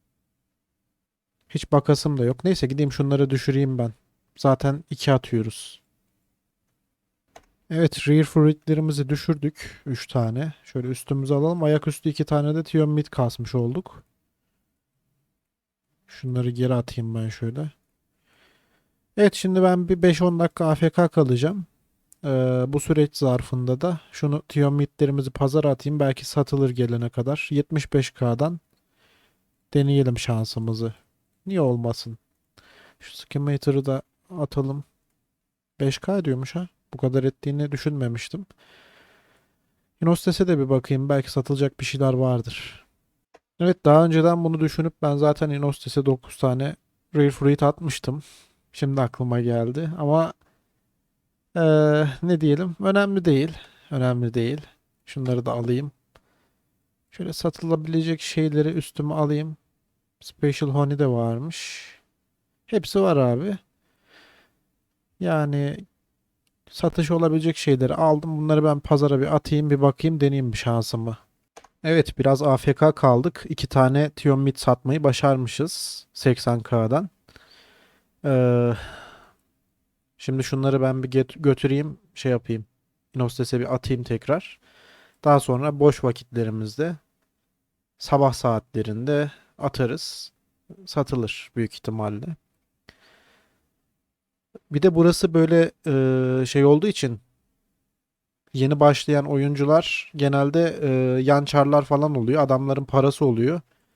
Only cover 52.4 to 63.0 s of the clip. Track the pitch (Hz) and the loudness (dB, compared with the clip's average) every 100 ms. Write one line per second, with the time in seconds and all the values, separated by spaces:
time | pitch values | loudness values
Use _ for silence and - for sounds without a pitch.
52.4 | 156 143 185 165 196 202 202 196 170 139 | 2 2 -2 -4 0 2 2 0 2 2
53.4 | 156 156 - _ _ 139 127 123 120 120 | 0 -8 -20 _ _ -2 -2 0 -2 -2
54.4 | 117 151 - _ _ _ - - 127 123 | -4 -4 -10 _ _ _ -16 -8 -4 -2
55.4 | 123 120 120 123 143 _ _ _ _ _ | -2 -4 -2 -4 -4 _ _ _ _ _
56.4 | _ _ _ _ _ _ _ - 175 156 | _ _ _ _ _ _ _ -12 -10 -6
57.4 | 170 - 165 160 156 160 160 165 - - | -6 -6 -4 -4 -2 -2 -2 -4 -6 -2
58.4 | 156 147 151 165 - - 147 156 147 147 | 0 0 0 -2 -8 -8 -6 -2 -2 -2
59.4 | 156 151 _ _ _ _ _ _ - - | -6 -12 _ _ _ _ _ _ -20 -4
60.4 | 147 143 147 139 143 143 143 120 117 117 | -2 -2 -2 0 0 0 0 2 -2 -4
61.4 | 151 - - - - - _ _ _ _ | -8 -12 -14 -14 -18 -20 _ _ _ _
62.4 | _ _ _ 214 - 196 | _ _ _ -4 -2 0